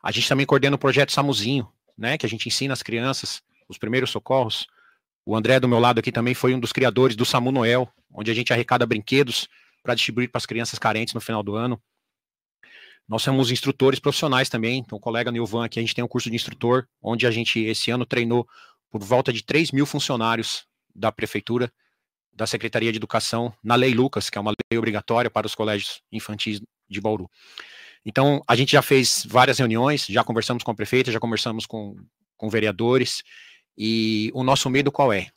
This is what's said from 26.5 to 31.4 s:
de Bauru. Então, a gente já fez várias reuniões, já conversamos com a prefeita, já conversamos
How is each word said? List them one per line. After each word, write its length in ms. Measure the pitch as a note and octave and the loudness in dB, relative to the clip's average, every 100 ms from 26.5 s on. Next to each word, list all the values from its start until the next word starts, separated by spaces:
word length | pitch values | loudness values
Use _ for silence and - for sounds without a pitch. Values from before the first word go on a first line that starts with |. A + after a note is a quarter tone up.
| G#2 G#2+ _ _ | -6 -10 _ _
de 120 | G2 | -6
Bauru. 300 | G#2+ G#2+ F2+ _ - - - - - - | -2 -4 -6 _ -20 -20 -20 -20 -20 -14
Então, 380 | G#2+ A#2+ C#3 C#3+ - | -4 2 4 2 2
a 80 | A#2 | 2
gente 160 | C3+ | 6
já 100 | C#3+ | 4
fez 420 | - C3+ A#2+ - - | 6 4 4 0 2
várias 300 | A#2+ C3 B2+ | 4 4 4
reuniões, 480 | B2 A2+ C3 D3 - | 2 2 0 0 -2
já 180 | G#2 | -2
conversamos 380 | A#2 A2+ - A#2+ | 0 -2 -2 -4
com 80 | - | -4
a 40 | |
prefeita, 380 | G#2+ G#2+ B2+ B2+ | -6 0 0 0
já 80 | A2+ | -2
conversamos 460 | A#2 A2+ | -2 -4